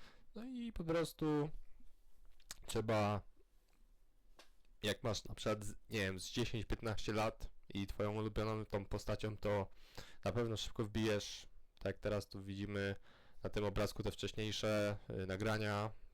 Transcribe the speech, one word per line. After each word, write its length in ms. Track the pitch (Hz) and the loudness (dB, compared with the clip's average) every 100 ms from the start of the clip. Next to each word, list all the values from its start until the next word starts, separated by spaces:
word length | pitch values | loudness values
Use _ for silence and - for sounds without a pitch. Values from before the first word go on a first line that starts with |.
| - - - 214 | -14 -16 -14 -10
No 100 | 247 | -6
i 260 | 247 233 | -4 -4
po 120 | - | -2
prostu 680 | 165 165 160 - 156 151 147 - - - - - - - - - - - - | 2 2 2 0 2 2 2 -2 -6 -8 -10 -12 -16 -16 -14 -14 -12 -10 -4
trzeba, 560 | 117 110 107 104 104 - - - - - - - - - - - - - - - - | 0 4 6 6 4 -2 -14 -20 -20 -20 -20 -20 -20 -20 -20 -20 -20 -20 -20 -20 -4
jak 200 | 104 98 | -2 0
masz 200 | 117 104 | 0 0
na 120 | - - | -2 -2
przykład, 300 | 110 107 104 | 0 0 0
z, 100 | 104 - | -4 -2
nie 100 | 110 | 0
wiem, 200 | 95 92 | 2 0
z 120 | - | -2
dziesięć, 340 | - 117 117 101 | 0 2 2 0
piętnaście 480 | - 113 104 - | 0 2 2 2
lat 360 | 110 110 - - - - | 4 2 2 -6 -8 -6
i 140 | 101 98 | -2 -2
twoją 280 | - 107 107 | 0 0 2
ulubioną 500 | 107 107 107 110 107 | 0 2 2 0 0
tą 200 | 104 95 | -2 0
postacią, 520 | 104 - 104 107 104 | -2 0 0 -2 0
to 300 | 104 101 95 - - - - - 104 | 2 2 2 -4 -12 -10 -10 -4 0
na 60 | |
pewno 260 | 113 117 107 | 2 2 2
szybko 260 | - - | 0 0
wbijesz, 640 | 107 110 110 104 - - - - - - | 0 4 6 4 2 -8 -12 -14 -16 -6
tak 60 | 95 | -4
jak 120 | 95 | -2
teraz 300 | 104 104 - | 0 0 0
tu 160 | 101 | -6
widzimy 520 | 98 98 104 101 98 98 - - - - | -6 -4 -2 0 0 -2 -6 -18 -16 -6
na 60 | 95 | -2
tym 160 | 104 104 | 0 2
obrazku, 380 | 98 104 - | 2 0 0
te 80 | 104 | -2
wcześniejsze, 840 | - 98 - 107 101 110 107 104 101 - | -2 -2 -2 -2 0 4 4 4 0 -4
y, 180 | 113 92 | -4 -2
nagrania. 640 | 95 107 107 104 104 107 - - | 0 2 2 2 2 0 -4 -12